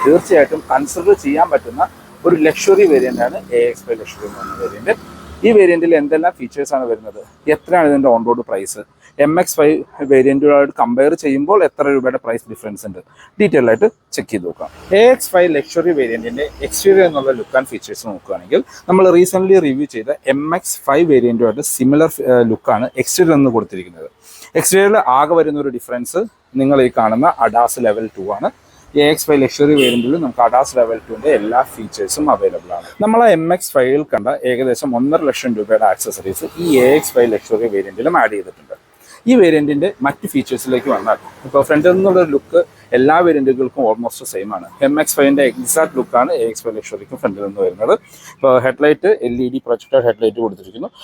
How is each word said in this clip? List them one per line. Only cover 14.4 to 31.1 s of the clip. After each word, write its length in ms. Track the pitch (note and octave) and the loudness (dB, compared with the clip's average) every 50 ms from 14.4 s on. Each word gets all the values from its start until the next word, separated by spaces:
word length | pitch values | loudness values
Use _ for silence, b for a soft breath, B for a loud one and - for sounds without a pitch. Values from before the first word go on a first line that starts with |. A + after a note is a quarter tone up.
| F2+ | -6
നോക്കാം. 220 | F2 - - - - - - - - F#3 | -8 -10 -12 -14 -16 -16 -18 -6 -2 2
എ 140 | G3+ A#3 B3 | 4 6 6
എക്സ് 200 | C4 B3+ - - | 4 2 0 -2
ഫൈവ് 240 | - F3+ F3+ F3 D#3 | 0 2 2 2 2
ലക്ഷറി 360 | C#3+ C#3 - - E3+ D#3+ F3 | -2 -4 -4 -4 -2 -2 0
വേരിയന്റിന്റെ 580 | E3 C#3+ B2+ A#2 A2+ A#2 A2+ A#2 A#2 C3+ D3 C#3+ - - C#3 | 0 0 0 -2 -4 -6 -6 -8 -8 -6 -8 -8 -8 -10 -10
exterior 380 | C3+ - - - G3 F#3+ F#3+ F#3 | -8 -8 -2 2 4 4 4 4
എന്നുള്ള 300 | E3+ D3+ C#3+ C3+ C3+ C3 | 2 2 0 -2 -2 -2
look 260 | A#2 G#2 - - C3 | -4 -4 -4 -2 -2
and 100 | C3 - | -2 -4
features 380 | B2 G2 - - G#2 - - | -6 -14 -12 -14 -14 -14 -12
നോക്കുകയാണെങ്കിൽ 580 | A2 G2 F2+ - - F#2+ F2+ F2 F#2+ C3+ G3+ C4 B B B B - | -12 -14 -12 -10 -10 -10 -10 -4 -2 -2 -2 -2 B B B B 0
നമ്മൾ 220 | F3+ F#3 F#3+ F#3 | 2 4 4 6
recently 500 | E3+ F3 F#3 F3+ - F#3 F#3+ F#3+ G3 F#3 | 6 4 4 2 2 -2 2 4 4 4
റിവ്യൂ 240 | D#3+ C#3+ C3 C3+ D3 | 4 2 -2 -4 -4
ചെയ്ത 300 | - - A#2 G#2+ B2+ D3+ - - | -6 -8 -8 -8 -8 -8 -4 -4
എം 280 | C3 C3+ C#3 D3 D#3 E3+ | -2 -2 -2 -2 -4 -6
എക്സ് 260 | F#3 - - - - - | -6 -6 -8 -12 -6 -4
ഫൈവ് 260 | - C3+ D3+ F3 D#3+ | 0 0 2 2 4
വേരിയന്റുമായിട്ട് 500 | C#3 B2+ A#2 A#2+ A#2 A2+ A#2+ A2+ G#2+ C3+ | 4 4 4 2 2 0 0 0 0 -2
സിമിലർ, 500 | D3+ - - - B2+ C3 C#3+ D3+ D#3+ D#3+ - - | -6 -8 -4 -2 0 2 2 4 2 0 0 -2
ഏഹ്, 300 | C#3 C3 B2+ B2 A#2+ A2+ | -2 2 2 2 2 2
ലുക്കാണ് 400 | A2 - - - A#2 G#2+ B2 B2 - C3 | 0 -2 -2 -2 -2 -2 -2 -4 -6 -8
exterior 340 | B2 - - - F3+ E3 D#3+ | -8 -4 -2 0 2 2 4
എന്ന് 160 | C#3+ C#3 C3 | 4 2 2
കൊടുത്തിരിക്കുന്നത്. 600 | A2+ A2+ G2+ - G2+ F#2 F2 F2+ E2+ E2 D#2 - - B B B B B B B B E3 | 2 0 -2 -4 -8 -14 -14 -16 -18 -18 -20 -20 -20 B B B B B B B B -4
exterior-ിൽ 380 | - - F#3 F#3+ G3 G3+ G#3+ | -2 2 2 4 4 4 4
ആകെ 380 | G#3+ - - B2+ C3+ D3+ D3+ E3+ | 2 2 2 2 2 2 2 2
വരുന്ന 260 | E3 D#3 D3+ D3 D3 | 2 2 0 -2 -4
ഒരു 80 | C#3+ C#3 | -4 -6
ഡിഫറൻസ് 560 | A#2+ A#2+ - - B2 B2 B2 - - F3 A#3 A3 - _ _ _ - | -6 -8 -10 -10 -8 -8 -8 -6 -6 -6 -6 -6 -8 _ _ _ -4
നിങ്ങൾ 260 | C3 C3+ C#3 C#3+ C3+ B2+ | -2 0 2 4 4 4
ഈ 80 | B2 - C3 | 2 2 0
കാണുന്ന 340 | A2+ A2 A2+ A#2 C#3+ F3 - - A#2+ | 0 0 2 2 2 0 2 0 0
adas 240 | A2 G#2+ A#2 A#2+ A#2 - B2+ | 0 2 2 2 0 0 -2
ലെവൽ 280 | A#2+ A2+ G#2 A2+ A2 | -2 -2 0 -2 -4
ടു 260 | G#2+ - G2+ F#2 G2+ G2+ | -8 -10 -10 -10 -8 -6
ആണ്. 180 | G2+ D3 G3+ - b b b b b b _ - D3 | -6 -6 -6 -8 b b b b b b _ 0 2
എ 40 | D3 | 2
എക്സ് 240 | D3 D#3 - - | 2 2 0 0
ഫൈവ് 160 | - D3+ C#3 C3+ | 0 2 2 2
ലക്ഷറി 320 | B2 - - D3 D3 D3+ | 0 0 0 2 4 4
വേരിയന്റിൽ 460 | C#3+ C3 B2 A#2+ A#2+ A#2 B2 D3+ E3+ | 4 4 2 2 0 0 -2 -2 -2
നമുക്ക് 220 | D#3+ B2 A2+ - A#2+ | -4 -4 -2 0 0
adas 300 | A2+ A#2+ B2+ C3+ C3+ C3 | 2 2 2 0 0 0
ലെവൽ 220 | B2 A#2 A2+ A2+ A2 | 0 0 0 -2 -6
ടുവിന്റെ 300 | - - | -8 -10